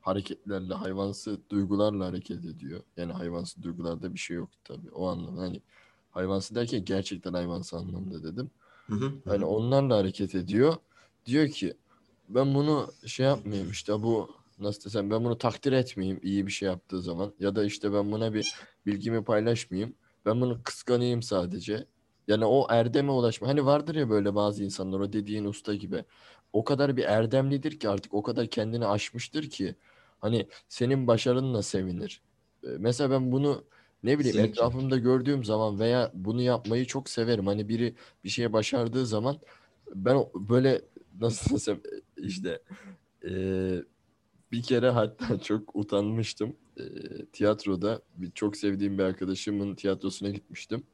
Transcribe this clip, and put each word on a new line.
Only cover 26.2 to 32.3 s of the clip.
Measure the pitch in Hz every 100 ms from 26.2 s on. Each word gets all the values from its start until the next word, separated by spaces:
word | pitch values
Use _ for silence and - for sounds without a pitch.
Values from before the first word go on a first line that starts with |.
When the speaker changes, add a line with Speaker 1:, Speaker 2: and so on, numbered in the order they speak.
| - - _
Speaker 1:
O | 104
kadar | 110 139 143 127
bir |
erdemlidir | - 107 113 131 135 139 147 151
ki | 110
artık | 101 -
o | 104
kadar | 104 113 113
kendini | - 110 117 110
aşmıştır | 104 - 120 - 151 151
ki | - 87 - _ _ _ _
hani | 107 117 95 - _
senin | - 123 135 123
başarınla | 113 127 123 131 117
sevinir. | 101 98 92 87 104 - _